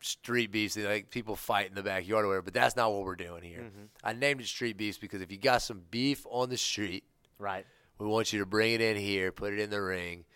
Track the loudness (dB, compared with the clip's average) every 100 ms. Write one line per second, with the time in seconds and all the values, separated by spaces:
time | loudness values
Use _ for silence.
0 | -8 -8 -2 0 2 2 0 0 0 0
1 | -2 -8 -6 -8 0 0 0 -4 -2 -2
2 | 2 2 4 2 0 4 4 4 2 2
3 | -2 -6 -8 -10 -12 -12 -14 -16 -20 _
4 | -6 0 0 0 -4 -4 -4 -2 -4 -4
5 | -8 -8 -8 0 4 4 2 -8 -6 0
6 | 2 0 -2 -2 -2 0 -2 0 -2 -4
7 | _ _ _ _ -6 -6 -8 _ _ -6
8 | 0 2 2 0 2 4 4 6 4 2
9 | 2 2 2 0 -4 -2 -2 0 0 -2
10 | -4 -8 -14